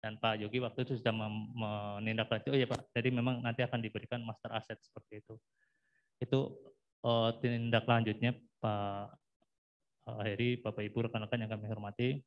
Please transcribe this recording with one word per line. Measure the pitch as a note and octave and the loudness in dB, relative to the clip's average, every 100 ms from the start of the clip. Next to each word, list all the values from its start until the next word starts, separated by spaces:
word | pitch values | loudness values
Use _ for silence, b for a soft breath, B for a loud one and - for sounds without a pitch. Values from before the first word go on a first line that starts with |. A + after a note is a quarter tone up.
Dan | A2 G#2+ | -6 0
Pak | A2+ G#2+ | 2 2
Yogi | G#2 B2 | 0 0
waktu | B2 - B2 | -2 -2 -2
itu | B2+ | 0
sudah | A#2 | 2
mem-, | A2 G#2+ G#2+ G#2+ | 2 0 -2 -4
menindaklanjuti. | A#2+ A2 G#2 G#2 G2+ A2 A2 A2 A2+ - | -2 -2 -2 -4 -2 0 0 2 0 2
"Oh | C3+ | 2
iya, | B2 | 2
Pak, | B2 - - | 0 -4 0
jadi | A#2+ | 2
memang | B2 A#2+ B2 A#2+ | 2 2 0 -2
nanti | A#2 | 0
akan | B2 A#2+ | 0 0
diberikan | A2 G#2+ - A#2+ A2+ | -2 -6 -6 -6 -4
master | A2 A#2 A2+ | -8 -6 -6
aset," | - A2 | -6 -14
seperti | _ - _ G#2+ | _ -20 _ -16
itu. | - A2 _ _ _ _ _ _ _ _ | -14 -18 _ _ _ _ _ _ _ _
Itu, | - C3+ C#3 - - _ _ _ A#2+ | 0 2 2 -6 -18 _ _ _ 2
eh, | A#2 A2+ A#2 | 4 4 2
tindak | A#2+ A#2+ A#2 A#2 - | 0 0 4 2 6
lanjutnya, | A#2 A2 G#2+ A#2+ A#2+ - _ | 4 4 2 2 0 -10 _
Pak, | A2+ G#2 G2+ G2+ G2+ - _ _ _ _ _ _ _ _ - | -2 0 -2 -4 -8 -12 _ _ _ _ _ _ _ _ -10
eh, | A2 G#2+ | -4 -4
Heri, | G2+ A#2+ A#2+ | 0 0 0
Bapak | A2 G#2+ | -2 -4
Ibu, | G#2+ A#2+ A#2 | -4 -2 -2
rekan-rekan | A2+ G#2+ A#2+ | -2 -2 -2
yang | A2 | -2
kami | G#2+ G#2+ | -4 -4
hormati. | G#2+ G#2 G2+ B2 C#3 | -4 -6 -2 0 0